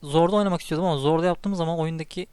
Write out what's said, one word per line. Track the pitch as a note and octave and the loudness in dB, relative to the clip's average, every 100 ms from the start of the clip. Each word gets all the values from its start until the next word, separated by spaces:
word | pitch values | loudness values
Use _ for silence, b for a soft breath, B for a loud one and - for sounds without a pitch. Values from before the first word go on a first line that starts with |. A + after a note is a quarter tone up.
zorda | D3 D3+ E3+ G#3 | 0 2 4 4
oynamak | G3+ F3 | 2 -2
istiyordum | - D#3 F#3 | -2 -2 0
ama | D3 | 0
zorda | C#3 D#3+ F3 | 2 2 2
yaptığım | F3 G3+ F#3+ | -2 -4 -4
zaman | E3 E3+ | -2 -2
oyundaki | D#3+ D#3+ D#3 - F3+ | -4 -4 -8 -10 -12